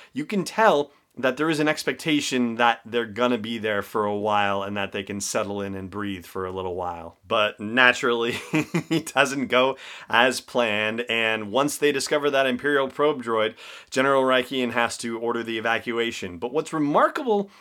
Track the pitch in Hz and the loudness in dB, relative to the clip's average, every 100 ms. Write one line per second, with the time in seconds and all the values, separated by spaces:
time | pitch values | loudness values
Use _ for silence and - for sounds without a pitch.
0 | - 123 151 208 160 - 220 151 147 _ | -14 -10 -4 -2 -2 4 4 4 0 _
1 | _ - 127 127 156 151 151 151 - 127 | _ -2 -2 0 0 2 2 0 -2 -4
2 | 165 151 139 127 120 113 120 113 113 117 | 0 0 0 0 -2 2 2 2 -2 -4
3 | 113 101 123 123 107 117 107 104 98 113 | -4 0 0 0 -2 -4 -2 -2 -2 -2
4 | 104 104 104 104 101 98 98 101 98 104 | 0 0 0 2 2 -2 -4 -6 -6 -6
5 | 98 101 98 120 101 101 98 98 95 98 | -6 -6 -4 -2 -2 -4 -6 -8 -10 -8
6 | 101 95 85 95 92 92 92 90 90 85 | -6 -8 -10 -8 -6 -6 -6 -4 -6 -6
7 | 82 - 92 110 107 - 107 120 123 123 | -12 -18 -2 0 0 -2 -4 4 4 4
8 | 131 120 117 120 - 151 143 175 - 165 | 0 0 -2 -4 -2 -2 0 -4 -2 -2
9 | 156 - 139 139 120 120 131 135 - - | 0 2 2 0 0 2 2 0 -10 -16
10 | - 113 127 123 - 131 117 104 107 113 | 0 4 4 2 -4 0 2 2 0 -2
11 | 120 113 113 110 107 110 147 - 147 139 | -2 0 2 0 0 0 0 2 2 2
12 | 131 151 143 135 135 123 143 143 135 - | 0 0 2 2 2 2 0 0 0 0
13 | 147 143 117 113 110 - - - - 131 | 0 0 0 0 0 -2 -16 -18 -6 0
14 | 135 139 131 127 127 135 123 117 117 - | 4 4 4 2 2 -2 -2 0 0 -2
15 | 117 113 117 117 113 113 113 113 117 117 | -8 -4 -2 -2 -2 -4 -2 -2 -2 -2
16 | 117 104 95 87 120 143 156 160 143 170 | -2 -4 -8 -8 -4 -4 -4 -2 2 4
17 | 302 311 262 208 202 - | 2 0 0 0 -2 -10